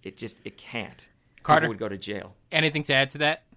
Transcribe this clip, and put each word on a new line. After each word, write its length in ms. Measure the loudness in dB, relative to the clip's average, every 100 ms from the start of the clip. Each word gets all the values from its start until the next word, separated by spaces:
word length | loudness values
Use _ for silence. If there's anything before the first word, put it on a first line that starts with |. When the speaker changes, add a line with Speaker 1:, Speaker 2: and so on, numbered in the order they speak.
Speaker 1:
It 160 | -14 -10
just, 240 | -10 -10
it 120 | -14 -18
can't. 520 | -10 -10 -10 -14 -20 _ _ _
Speaker 2:
Carter, 220 | 4 4
Speaker 1:
People 80 | 4
would 60 | -2
go 100 | -6
to 80 | -6
jail. 360 | -8 -8 -10 -18 -2
Speaker 2:
anything 300 | 2 2 0
to 100 | 2
add 160 | 2 2
to 60 | 2
that? 240 | 0 0 _